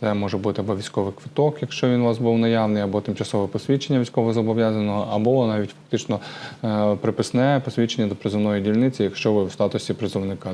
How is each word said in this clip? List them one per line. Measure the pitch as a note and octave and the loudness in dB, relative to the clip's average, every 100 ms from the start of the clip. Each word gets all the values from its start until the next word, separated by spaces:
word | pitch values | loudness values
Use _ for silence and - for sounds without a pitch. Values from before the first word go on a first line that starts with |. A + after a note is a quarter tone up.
Це | A2 | -2
може | G2+ G2+ G2 | 0 -2 -2
бути | G#2 G2 | -2 -2
або | G2+ G2 | -2 -4
військовий | G#2+ - G2 - | -4 -2 -4 -4
квиток, | - - D3 D3 | -8 0 0 0
якщо | C3 - B2+ | -8 -2 0
він | B2 | 2
у | |
вас | A#2+ A#2 | 2 2
був | A#2 A2+ | 2 2
наявний, | A2+ A2+ G#2+ G#2+ | 4 2 2 2
або | G2+ G2+ | 0 -2
тимчасове | G2+ G#2 G#2 G#2+ G2 | -2 -4 -2 -2 -2
посвідчення | G#2+ - C#3 - C3 | -2 0 0 2 0
військовозобов'язаного, | A#2+ - A2+ A2+ A2 A2+ A2 A2 G#2 G2+ G#2 | 0 0 0 2 2 2 2 2 0 0 -2
або | G#2 A2+ C3 A#2 | 0 2 4 2
навіть | G#2+ G2 | 0 -4
фактично, | - - A2+ - G#2 - - - - | -8 -4 -4 -2 -4 -6 -14 -14 -8
е, | A2+ G#2+ G#2 G2+ | -4 0 2 2
приписне | A2+ G#2+ - B2 C3+ C#3+ | 0 -2 0 2 4 2
посвідчення | B2+ - A#2 - G#2+ | 0 0 0 0 -2
до | |
призовної | G2+ G#2+ G#2 G#2+ G#2 | -2 -2 0 0 0
дільниці, | G2 A2 C3 C3 | 2 2 2 2
якщо | G2+ - A2 | -2 0 2
ви | G#2 | 2
в | F#2 | 2
статусі | - G2+ G#2 - | 0 0 -2 -4
призовника. | G2+ G2+ G2 G2 F#2+ G2 | -4 -4 -2 -4 -6 -8